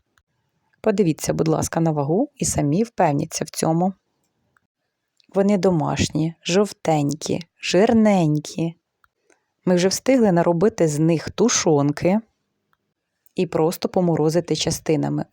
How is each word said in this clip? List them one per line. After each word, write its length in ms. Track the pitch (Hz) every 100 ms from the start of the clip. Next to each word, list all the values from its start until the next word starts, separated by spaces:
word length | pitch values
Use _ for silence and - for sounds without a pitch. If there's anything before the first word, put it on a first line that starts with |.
| _ _ _ _ _ _ _ _
Подивіться, 520 | 220 196 170 147 -
будь 140 | 156 160
ласка, 320 | 151 - 165
на 120 | 165
вагу 380 | 147 143 185 294 -
і 100 | 170
самі 380 | - 147 170
впевніться 600 | 226 - 170 143 165 - 156
в 40 |
цьому. 440 | - 160 165 190 - _ _ _ _ _ _ _ _ _ _ _ _ _ 190
Вони 220 | 202 202
домашні, 760 | 190 165 143 143 - 156 160 -
жовтенькі, 960 | - 185 202 - - 156 143 147 - - - _
жирненькі. 1120 | - 175 240 226 214 190 156 151 - - 165 165 _ _ _ _ _ _ _ _ 185
Ми 100 | 180
вже 120 | 185
встигли 440 | 185 - 262 214
наробити 560 | 170 170 170 - - 160
з 120 | 147
них 300 | 160 156 -
тушонки 880 | - 226 - 175 147 143 147 175 214 - _ _ _ _ _ _ _ _ _ _ -
і 100 | 175
просто 420 | 165 160 - -
поморозити 680 | 190 175 156 156 170 165 156
частинами. 680 | 160 - - 151 143 147 -